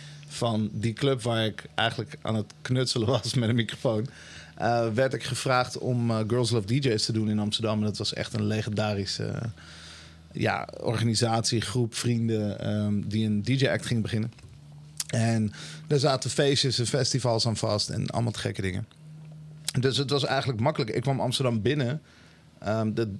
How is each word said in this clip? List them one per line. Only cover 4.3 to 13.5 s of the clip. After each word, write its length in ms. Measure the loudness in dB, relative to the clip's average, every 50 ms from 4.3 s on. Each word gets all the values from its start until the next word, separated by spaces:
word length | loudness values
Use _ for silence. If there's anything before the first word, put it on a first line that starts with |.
| -18 -18 -18 -16 -6
eh, 320 | -2 2 2 4 4 2 2 2
werd 200 | 2 2 2 0
ik 100 | -2 -4
gevraagd 540 | -4 -4 -2 2 2 4 4 4 2 -2 -4
om, 340 | -2 0 0 2 2 2
eh, 60 | 2 2 2 2
Girls 220 | 2 2 2 4
Love 300 | 2 2 2 2 2 2
D 40 | 4
J's 220 | 4 2 2 2
te 60 | 0
doen 180 | 0 2 2 2
in 100 | 2 2
Amsterdam. 380 | 2 0 0 0 0 0 2 2
En 40 | 2
dat 120 | 0 0 -2
was 160 | -2 -4 -2
echt 200 | -4 -4 -4 -2
een 120 | -2 0
legendarische, 800 | 0 0 0 0 0 0 0 0 0 0 0 -2 -2 -4 -4 -4
eh, 160 | -4 -4 -4 -4 -6 -8 -10 -14 -18 -18 -18 -18 -18 -18 -18 -20 -20 -20 -20 -20 -12
ja, 360 | -4 -2 0 0 0 0 -4 -6 -10 -6
organisatie, 800 | -4 -2 0 0 2 2 2 2 2 2 2 2 0 0 0 0
groep 340 | -2 -2 0 0 0 0 -2
vrienden, 640 | -2 0 0 0 2 2 0 0 0 0 -2 -2 -4
ehm, 420 | -4 -2 0 0 0 2 0 0 0
die 200 | -2 0 0 2
een 160 | 2 2 0 2
D 40 | 0